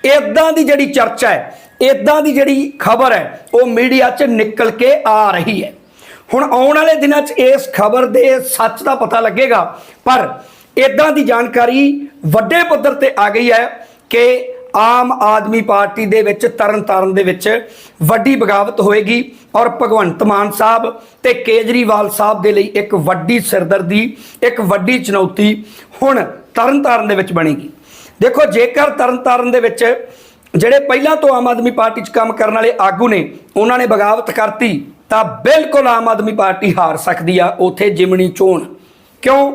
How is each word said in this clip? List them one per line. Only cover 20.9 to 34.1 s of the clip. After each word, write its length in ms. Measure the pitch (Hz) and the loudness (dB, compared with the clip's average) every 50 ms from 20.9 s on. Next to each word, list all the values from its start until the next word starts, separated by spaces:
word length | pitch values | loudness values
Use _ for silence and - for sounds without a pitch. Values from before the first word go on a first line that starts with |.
| - - - - _ _ - | -8 -10 -20 -20 _ _ -2
ਤੇ 100 | 254 240 | -2 -2
ਕੇਜਰੀਵਾਲ 760 | 247 - - 220 226 220 220 233 247 240 214 214 208 208 202 | 0 0 0 0 0 0 0 0 0 0 2 0 0 0 -2
ਸਾਹਿਬ 320 | - - 208 208 220 208 | -2 -2 0 0 0 0
ਦੇ 100 | 180 214 | 0 0
ਲਈ 200 | 208 202 196 208 - | 2 2 0 0 -2
ਇੱਕ 200 | 208 202 - 214 | -6 -4 -2 -2
ਵੱਡੀ 440 | 180 147 180 185 170 165 170 240 233 | -2 0 -2 -2 -2 -2 -2 -2 -2
ਸਿਰਦਰਦੀ, 800 | - - - 190 180 160 196 - 175 170 202 214 226 262 - - - - - - - | -2 -2 -2 -2 0 0 -2 -2 -2 -2 -2 -2 -2 -2 -8 -12 -20 -20 -8 -2 -2
ਇੱਕ 180 | 233 233 233 | -2 -2 -2
ਵੱਡੀ 420 | 214 180 202 196 180 214 254 247 - | -2 -2 -2 0 0 -2 -2 -2 -2
ਚੁਣੌਤੀ 600 | 202 196 196 190 180 185 - 208 214 214 208 - - - - - _ - - 262 | -2 -2 -2 -2 -2 0 0 0 0 0 -2 -8 -20 -20 -20 -20 _ -8 -2 0
ਹੁਣ 200 | 269 262 233 175 - - - - - _ | 0 0 0 -2 -6 -10 -18 -20 -8 _
ਤਰਨ 280 | 226 226 262 277 285 277 | -2 0 0 0 0 0
ਤਾਰਨ 240 | 247 240 226 220 | 0 0 0 0
ਦੇ 80 | 208 202 | -2 -2
ਵਿੱਚ 180 | 190 190 190 180 | -2 -2 -2 -2
ਬਣੇਗੀ। 360 | 165 160 156 143 - - - - _ _ - - - - - _ _ | -2 0 0 -2 -4 -8 -16 -20 _ _ -20 -20 -20 -20 -20 _ _
ਦੇਖੋ, 240 | 208 254 - 285 302 | 0 0 2 2 0
ਜੇਕਰ 440 | - 185 233 240 247 247 277 294 294 | 2 2 0 0 0 2 0 0 0
ਤਰਨ 280 | 294 - 254 247 247 | 0 -2 -2 -2 -2
ਤਾਰਨ 340 | 247 247 262 247 247 240 247 | -2 0 0 0 0 0 0
ਦੇ 80 | 254 247 | 0 0
ਵਿੱਚ 480 | 226 220 - - 233 233 254 - - - - - - - _ _ _ _ - | 0 0 -2 0 0 0 0 -2 -6 -16 -20 -20 -20 -20 _ _ _ _ -2
ਜਿਹੜੇ 240 | 170 196 233 269 285 | 0 2 4 2 2
ਪਹਿਲਾਂ 360 | 277 277 254 269 277 311 311 | 2 0 -2 0 2 0 0
ਤੋਂ 140 | 311 311 277 | 2 2 2
ਆਮ 180 | 262 247 247 | 2 2 0
ਆਦਮੀ 240 | 247 240 226 233 247 | -2 -2 0 -2 -2
ਪਾਰਟੀ 300 | 247 - 220 226 220 233 | 0 0 -2 -2 -2 -6
'ਚ 80 | 185 - | -12 -4
ਕੰਮ 240 | - 247 226 226 220 | -2 -2 -2 -2 -2
ਕਰਨ 220 | - 220 214 214 | -2 -2 0 0
ਵਾਲੇ 180 | 226 220 233 240 - | 0 0 0 0 2
ਆਗੂ 260 | 190 196 180 170 240 | 0 0 2 0 0
ਨੇ, 260 | 233 214 180 147 - - - - _ _ | 0 2 0 -2 -6 -10 -20 -20 _ _
ਉਹਨਾਂ 200 | 196 214 240 247 | -2 0 2 2
ਨੇ 80 | 247 254 | 0 2
ਬਗਾਵਤ 460 | 220 220 196 208 208 | 0 0 0 2 0